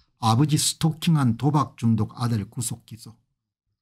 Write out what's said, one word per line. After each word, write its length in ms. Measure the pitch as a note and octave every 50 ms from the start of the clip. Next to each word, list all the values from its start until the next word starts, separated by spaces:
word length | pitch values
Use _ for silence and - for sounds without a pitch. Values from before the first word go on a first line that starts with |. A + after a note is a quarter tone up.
| _ _ _ _
아버지 380 | A#2+ A2 A2+ A#2+ D3+ C#3 D3+
스토킹한 800 | D#3 - - - - - D#3+ D#3 - - F3 D#3+ D3 C3+ A#2+ A2
도박 400 | A#2+ B2 D3+ D3 D3+ B2+ - -
중독 440 | - A2+ A#2 A2+ A2 G#2+ G#2+ - -
아들 280 | B2 A#2 A#2 G#2+ F#2+ A2
구속 360 | - C3 A#2 - A#2 - _
기소. 300 | - A2+ G#2+ - A2+ A2 _ _ _ _ _ _ _ _ _ _ _ _ _